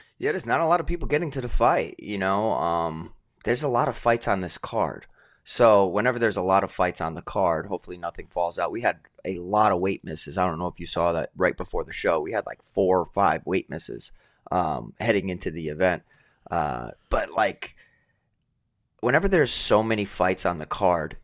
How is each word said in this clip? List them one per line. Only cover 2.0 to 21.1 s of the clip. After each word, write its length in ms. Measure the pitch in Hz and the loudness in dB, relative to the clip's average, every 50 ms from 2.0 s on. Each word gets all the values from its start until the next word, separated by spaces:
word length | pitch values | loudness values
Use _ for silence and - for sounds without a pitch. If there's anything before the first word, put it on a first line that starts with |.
| - 76 104 98 | -8 -6 -4 -2
know? 340 | 95 95 98 101 107 113 92 | 0 0 2 2 2 0 0
Um, 600 | 64 76 85 85 85 82 82 80 78 82 - - - _ _ _ _ - | 0 0 2 2 0 0 -2 -4 -6 -8 -12 -14 -20 _ _ _ _ -4
there's 180 | - 117 131 151 | -2 -2 0 0
a 60 | 143 | 0
lot 200 | 123 120 143 143 | 0 2 0 0
of 80 | 117 | -2
fights 320 | - - 120 117 117 - - | 0 2 2 2 2 2 0
on 140 | 104 95 92 | 0 0 -2
this 160 | 85 - - | -4 -6 -8
card. 480 | - - - 113 95 78 - - - - - _ _ _ _ _ _ | -8 -6 -2 -2 0 -2 -2 -6 -12 -18 -20 _ _ _ _ _ _
So 420 | - - - 123 113 107 101 98 | -6 2 4 6 8 8 8 6
whenever 320 | 92 87 101 107 123 120 120 | 4 2 0 0 0 0 0
there's 180 | 117 110 95 | 0 0 0
a 60 | 98 90 | 0 2
lot 200 | 92 95 98 95 | 4 4 4 2
of 80 | 92 | 0
fights 300 | - - 92 90 87 - | 0 -2 -2 0 0 -2
on 140 | 85 80 80 | -4 -6 -6
the 80 | 78 - | -8 -10
card, 420 | - - 107 98 87 82 80 82 | -6 -2 0 2 2 2 0 -2
hopefully 320 | 101 101 87 - - 90 | -6 -8 -10 -10 -12 -14
nothing 300 | 90 85 85 - - 85 80 | -10 -10 -10 -10 -10 -14 -10
falls 300 | - 87 87 85 85 - | -6 -4 -4 -4 -2 -4
out. 120 | 87 80 | -4 -4
We 120 | 85 113 120 | -4 -2 -2
had 160 | 104 - 165 _ _ _ - - | -2 -2 -2 _ _ _ -12 -8
a 140 | - 95 87 | -8 -6 -6
lot 340 | 87 90 101 107 107 107 98 | -4 0 2 4 4 4 4
of 80 | 87 | 2
weight 240 | 90 95 98 - - | 2 0 -2 -4 -6
misses. 320 | 85 80 - - - 71 | -8 -6 -6 -6 -4 -2
I 100 | 92 92 | 0 0
don't 120 | 90 82 78 | 0 0 -2
know 80 | 90 | -4
if 120 | 87 82 - | -6 -6 -8
you 60 | 85 | -10
saw 280 | 85 - 87 85 85 85 | -8 -4 0 0 0 0
that 180 | 82 73 - - | 0 -2 -6 -4
right 220 | - 90 90 - | 0 0 0 0
before 280 | - 92 - - 90 78 | -2 -6 -6 -6 -6 -6
the 100 | 69 - | -6 -8
show. 260 | - - 101 85 80 | -4 0 0 0 0
We 120 | 76 82 110 | 0 -2 -4
had, 120 | 107 101 | -4 -4
like, 180 | - - - _ | -6 -10 -16 _
four 380 | - - - 98 90 92 92 | -6 -2 0 2 4 4 2
or 60 | 85 | 0
five 400 | - - 98 101 90 78 80 - | 0 0 0 2 2 2 0 -2
weight 240 | - 90 95 - - | -2 -2 -2 -2 -4
misses, 420 | 71 82 - - 57 58 - - - - _ _ _ _ _ - - | -6 -6 -6 -6 -8 -8 -10 -12 -14 -16 _ _ _ _ _ -4 -2
um, 400 | 92 87 80 73 65 58 53 - - | 0 0 0 -2 -4 -6 -10 -10 -4
heading 300 | - 120 110 101 87 95 | -2 0 0 0 0 -2
into 200 | 90 87 - 92 | -4 -6 -6 -6
the 180 | 80 85 80 76 | -6 -6 -6 -6
event. 340 | 76 76 92 92 90 82 - _ _ _ _ _ _ _ _ - | -2 0 2 2 2 0 -4 _ _ _ _ _ _ _ _ -4
Uh, 400 | - 85 78 73 65 60 60 58 - - _ _ | -2 -2 -2 -2 -2 -6 -8 -10 -14 -16 _ _
but, 240 | - 117 104 90 78 | -2 -2 -2 -2 0
like, 420 | 113 110 98 95 - - - - _ _ _ _ _ _ _ _ _ _ _ _ _ _ _ _ _ _ _ _ _ _ _ _ _ | 0 0 0 0 -4 -12 -18 -18 _ _ _ _ _ _ _ _ _ _ _ _ _ _ _ _ _ _ _ _ _ _ _ _ _
whenever 260 | - 120 127 151 180 | -2 0 2 2 2
there's 240 | 196 190 170 143 123 | 4 4 4 4 4
so 320 | - - - - 117 104 110 | 2 0 2 4 4 4 4
many 220 | 110 113 104 101 | 4 0 0 0
fights 400 | 98 - - 92 92 95 - - | -2 -2 0 0 2 2 0 0
on 140 | 95 87 80 | -2 -2 -2
the 80 | 78 | -4
card, 500 | - - - 101 92 87 82 78 78 | -6 -4 0 2 2 2 2 0 -4